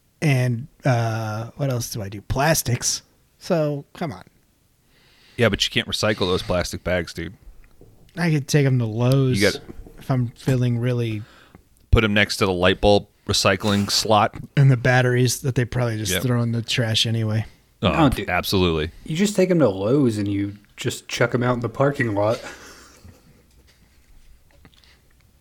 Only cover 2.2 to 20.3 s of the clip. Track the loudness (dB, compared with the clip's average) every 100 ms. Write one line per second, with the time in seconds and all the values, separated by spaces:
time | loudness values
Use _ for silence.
2.2 | -6 -2 0 0 0 -2 -2 -6 -10 _
3.2 | _ _ -4 -2 -2 -4 -10 -12 -10 -10
4.2 | -18 _ _ _ _ _ _ _ _ _
5.2 | _ 0 0 2 -2 -2 -2 -2 -2 0
6.2 | 0 -2 -2 -2 -2 -6 -4 -4 -4 -10
7.2 | -12 -14 -20 -20 -20 -20 -20 _ -18 -4
8.2 | -2 -2 0 0 2 0 -2 0 2 2
9.2 | 2 2 0 0 -10 -18 -18 -16 -4 -2
10.2 | -2 -4 -2 0 0 0 -2 -2 -4 -6
11.2 | -10 -20 -20 -20 _ _ _ 4 4 4
12.2 | 2 2 0 4 4 4 4 4 2 _
13.2 | -4 0 2 2 2 0 0 -2 2 4
14.2 | 4 -2 -4 4 4 4 2 2 2 2
15.2 | 0 0 -4 -2 -2 -2 -4 -4 -4 -2
16.2 | 0 0 0 -4 -4 -2 0 0 0 -2
17.2 | 0 -2 -4 -12 _ _ -2 4 2 2
18.2 | -2 -2 0 2 2 2 -2 -6 -10 -2
19.2 | 0 2 2 4 2 2 0 2 2 0
20.2 | -2